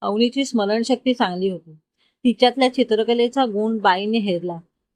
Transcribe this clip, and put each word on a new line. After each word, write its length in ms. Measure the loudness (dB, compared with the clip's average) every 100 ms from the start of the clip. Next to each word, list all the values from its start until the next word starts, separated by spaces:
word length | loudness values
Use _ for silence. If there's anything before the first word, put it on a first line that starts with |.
अवनीची 440 | -4 0 0 0 -2
स्मरणशक्ती 680 | -2 0 0 0 -2 0
चांगली 360 | 0 0 -2 -4
होती. 220 | -4 -12 -20 _ _ _ _
तिच्यातल्या 500 | 0 2 2 4 0
चित्रकलेचा 720 | 2 0 0 2 2 0 0 -2
गुण 320 | 0 -2 0
बाईने 400 | 0 0 0 -2
हेरला 400 | 0 -2 -4 -10 -14 _ _